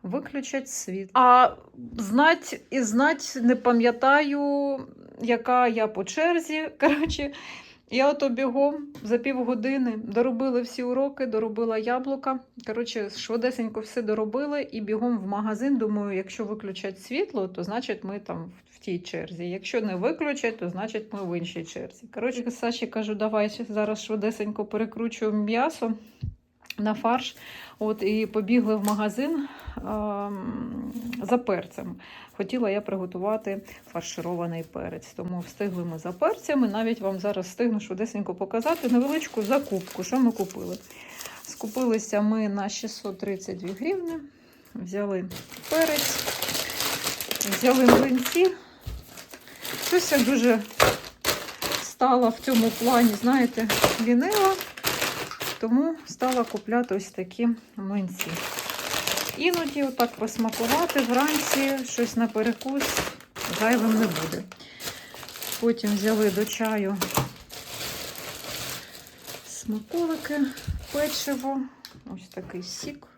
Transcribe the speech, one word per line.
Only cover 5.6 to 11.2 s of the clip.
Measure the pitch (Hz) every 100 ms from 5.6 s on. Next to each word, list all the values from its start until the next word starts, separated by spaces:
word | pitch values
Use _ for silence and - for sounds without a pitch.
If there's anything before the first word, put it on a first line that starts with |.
| 247
я | 226 214
по | 214
черзі. | 190 - 330 339 330 311 311
<laughs> | -
Коротше, | 277 294 320 - 285 - - - - - _
я | 240 277
ото | 285 277
бігом | 240 262 247 285 302 294 -
за | 214 240
півгодини | 269 254 233 254 240 277 247 220
доробила | 233 202 247 233 269 247
всі | 240 -
уроки, | 247 254 277 277